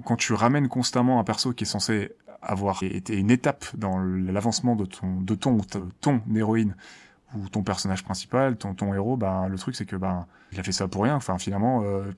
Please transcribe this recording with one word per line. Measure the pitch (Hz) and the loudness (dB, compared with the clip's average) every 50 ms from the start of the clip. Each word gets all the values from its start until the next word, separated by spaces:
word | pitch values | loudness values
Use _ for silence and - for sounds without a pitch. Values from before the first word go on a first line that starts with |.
quand | 120 - 117 120 | -2 -2 0 0
tu | - - 113 | 0 0 2
ramènes | 107 113 117 135 147 143 127 | 4 4 4 4 4 2 2
constamment | - 127 123 - - 127 120 127 127 123 | 0 0 -2 0 2 2 4 4 4 4
un | 113 | 2
perso | - 107 - - 131 120 | 2 0 -2 0 -2 -2
qui | - 110 | -2 -4
est | - | -4
censé | - 107 - - 110 107 95 - - _ _ - - - | -2 -2 0 0 0 0 0 -2 -8 _ _ -20 -20 -14
avoir | - - 104 95 98 101 95 - 95 | -6 -4 -4 0 0 0 0 0 -2
été | 95 - 95 185 - 110 | -4 -4 -4 -4 -2 0
une | 98 98 101 | 2 4 6
étape | 123 123 - 147 139 - - - - - | 6 6 6 2 0 -2 -6 -12 -8 -4
dans | 107 98 92 92 | -2 -2 0 0
l'avancement | 92 92 92 92 92 92 92 101 104 117 107 - - 127 120 | 0 0 0 0 0 0 0 0 2 0 0 2 2 2 2
de | 107 101 | 2 0
ton, | 92 - - - 92 92 92 | -4 -6 -6 -4 -4 -2 -2
de | 92 95 110 | 0 0 0
ton, | 101 - 135 123 | 0 2 2 2
ou | 107 | 2
de | 98 - - 104 92 90 - _ | 2 0 -4 -8 -8 -8 -8 _
ton | - 151 143 120 107 117 113 | 0 2 2 2 2 0 0
héroïne, | 110 110 104 110 117 110 104 95 - - - - - - - _ _ _ - - | 2 2 4 4 4 4 2 0 -4 -12 -20 -20 -20 -20 -20 _ _ _ -14 -10
ou | 107 98 95 | -10 -8 -4
ton | - 110 95 | -4 -2 -2
personnage | 101 98 95 - 98 95 92 - | -2 -2 -2 -2 -2 -2 -4 -4
principal, | - 95 95 - - - 127 135 135 123 107 | -6 -6 -6 -6 -2 0 2 2 2 0 -2
ton, | - 101 95 | -4 -8 -4
ton | 92 104 101 98 | -2 -2 -2 0
héros, | 98 98 113 131 | 0 0 0 0
ben, | 127 107 95 95 92 92 95 | 0 0 0 0 0 0 -2
le | 95 92 | -2 -4
truc, | - - 123 | -4 -6 -6
c'est | - 104 | -6 -6
que, | - - | -6 -4
ben, | 95 92 95 92 90 87 - _ - - - | -4 -2 -2 -2 -2 -4 -8 _ -20 -20 -14
il | - 90 | -10 -8
a | 90 | -4
fait | 95 92 | -4 -2
ça | - 98 92 | -2 -2 -2
pour | 95 95 104 | 0 2 2
rien. | 123 151 | 2 2
Enfin, | 139 117 - 92 90 | 0 0 -2 -4 -2
finalement, | - - 98 98 107 123 127 120 107 | -2 -2 -2 0 2 2 2 2 0
euh, | 101 98 98 98 98 95 | 0 -2 -2 -4 -6 -8